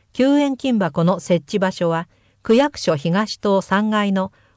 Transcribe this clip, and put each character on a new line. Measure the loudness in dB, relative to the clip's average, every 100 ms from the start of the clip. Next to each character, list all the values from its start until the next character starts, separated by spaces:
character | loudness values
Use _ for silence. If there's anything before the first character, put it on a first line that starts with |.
| _
救 | 0 2 4
援 | 2 -2
金 | -2 0
箱 | 0 0
の | 0 0
設 | 0 -2
置 | 0 -4
場 | -2
所 | -2 -4
は、 | -4 -6 _ _ _
区 | 2
役 | 2 2 0
所 | -2
東 | -2 0 -2 -2 -4
棟 | 0 0
三 | 0 0 0
階 | 0 0
の | -2 -4 _ _